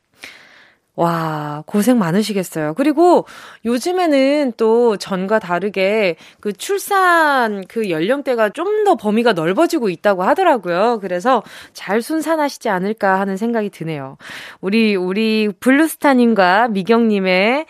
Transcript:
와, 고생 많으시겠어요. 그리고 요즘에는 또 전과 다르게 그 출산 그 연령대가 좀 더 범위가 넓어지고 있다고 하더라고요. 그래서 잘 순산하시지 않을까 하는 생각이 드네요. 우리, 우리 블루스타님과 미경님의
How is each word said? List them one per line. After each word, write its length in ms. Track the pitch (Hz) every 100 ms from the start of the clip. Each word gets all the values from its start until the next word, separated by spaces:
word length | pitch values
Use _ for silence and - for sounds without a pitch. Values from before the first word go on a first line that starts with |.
| _ _ - - - - _ _ _ -
와, 640 | 170 165 160 156 147 147 -
고생 300 | 208 208 247
많으시겠어요. 800 | 170 190 214 196 175 160 151
그리고 500 | 160 285 285 349 269 - - - -
요즘에는 920 | 226 247 339 359 339 277 269 294 269 -
또 400 | 220 233 240 196
전과 420 | - 190 196 220
다르게 760 | 180 175 202 196 190 220 190 160 - _
그 120 | 208
출산 1120 | 196 - 392 - 392 359 339 302 269 220 202 185
그 200 | 226 208
연령대가 600 | 156 185 285 269 240 214
좀 200 | 262 370 427
더 100 | 403
범위가 380 | 294 208 214 240
넓어지고 580 | 170 160 202 339 320 220
있다고 320 | 170 208 185
하더라고요. 760 | 196 302 359 254 180 170 233 226
그래서 420 | 185 180 233 240 - - -
잘 280 | - - 214
순산하시지 680 | 233 320 294 320 285 - 226
않을까 520 | 185 196 - 196 190
하는 160 | 196 190
생각이 340 | 233 233 202
드네요. 460 | - 165 151 135 147 - - - -
우리, 340 | 185 226 220 196
우리 540 | 180 196 220 220 208 -
블루스타님과 1080 | 247 277 320 - 294 254 233 208 180 196 240
미경님의 960 | 196 180 226 226 202 185 185 208 277